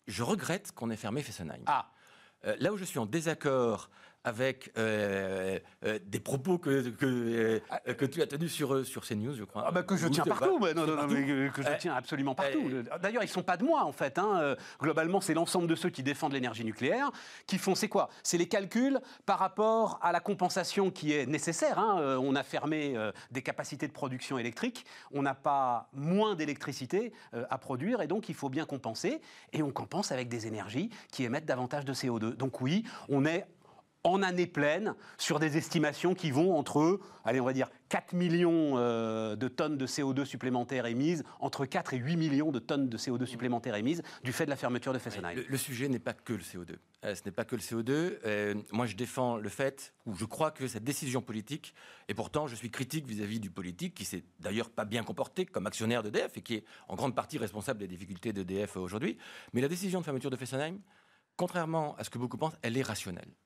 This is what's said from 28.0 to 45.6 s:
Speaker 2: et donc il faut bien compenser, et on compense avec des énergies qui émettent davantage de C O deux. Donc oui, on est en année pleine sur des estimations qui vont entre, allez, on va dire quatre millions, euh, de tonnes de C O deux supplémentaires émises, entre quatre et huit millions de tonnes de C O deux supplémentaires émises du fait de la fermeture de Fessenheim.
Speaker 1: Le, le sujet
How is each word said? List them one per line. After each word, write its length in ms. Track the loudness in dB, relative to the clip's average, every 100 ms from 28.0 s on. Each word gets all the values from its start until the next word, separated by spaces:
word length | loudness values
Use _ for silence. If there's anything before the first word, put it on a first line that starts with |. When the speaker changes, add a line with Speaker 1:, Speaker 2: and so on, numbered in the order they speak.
Speaker 2:
et 60 | 0
donc 200 | -2 -4
il 80 | -4
faut 140 | -4
bien 160 | -2 -4
compenser, 560 | -4 -6 -2 -2 -2 -6 -20 -6
et 100 | -2
on 80 | -2
compense 400 | -2 -4 -2 -2
avec 160 | -2 -2
des 200 | -4 -4
énergies 420 | -6 -4 -2 -2 -6 -10
qui 100 | -4
émettent 220 | 0 0 0
davantage 400 | 0 0 -2 -2
de 80 |
C 160 | -2 0
O 100 | 0
deux. 140 | 0 -2
Donc 240 | -4 0
oui, 240 | 2 2 0 -8 0
on 180 | 4 4
est 200 | 2 -4 _ -20 -20 _ _
en 180 | 2 4
année 240 | 4 2 0
pleine 480 | 4 4 4 0 -4 -10 -4
sur 200 | 0 2
des 200 | 4 2
estimations 580 | 2 2 2 2 2 2
qui 160 | 2
vont 240 | 4 6 4
entre, 440 | 4 4 6 4 -2 -6 0
allez, 160 | 2
on 40 | 2
va 60 |
dire 180 | 2 0 -4 -4
quatre 240 | -4 0
millions, 600 | 2 4 6 6 6 6 4
euh, 580 | 4 4 2 0 -2 0
de 140 | -2
tonnes 260 | 0 0 0
de 80 | -2
C 160 | 0
O 120 | 0
deux 100 | 0
supplémentaires 640 | -2 -4 -2 0 0 -2 0
émises, 380 | 2 2 2 -4 -6
entre 240 | -4 -2 -2
quatre 280 | -2 -2
et 40 | -2
huit 180 | 0 2
millions 360 | 4 4 2
de 80 | 0
tonnes 280 | 0 0 0
de 80 | -2
C 140 | -2
O 60 | -2
deux 80 | -2
supplémentaires 500 | -2 -2 0 0 0
émises 280 | 0 0 -4 -8
du 80 | -4
fait 140 | -2 -2
de 40 |
la 60 | 0
fermeture 380 | 0 0 -2
de 60 | -4
Fessenheim. 360 | -4 -6 -6 -6
Speaker 1:
Le, 80 | -4
le 80 |
sujet 320 | -4